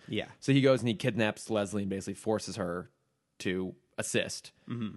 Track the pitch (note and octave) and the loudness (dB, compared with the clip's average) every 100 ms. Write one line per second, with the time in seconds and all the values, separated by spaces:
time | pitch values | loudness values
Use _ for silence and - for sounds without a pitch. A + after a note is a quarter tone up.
0 | - G#2 - - - C#3 C3+ B2+ A#2+ G2+ | -6 -6 -6 -4 2 6 6 6 2 0
1 | C3 G#2+ G#2+ - - A2 G2+ G#2 G2 G2 | 0 2 2 0 -2 0 0 -2 -2 -4
2 | G2 F#2+ A2 G#2+ - F#2+ F2 F2+ E2+ _ | -6 -4 0 0 -2 -4 -4 -4 -8 _
3 | _ _ _ - G2+ F#2 F#2 - _ - | _ _ _ -6 -2 -2 -4 -8 _ -8
4 | - A2+ - - - _ - A#2+ G#2+ | -2 0 -2 -6 -14 _ -10 -6 -6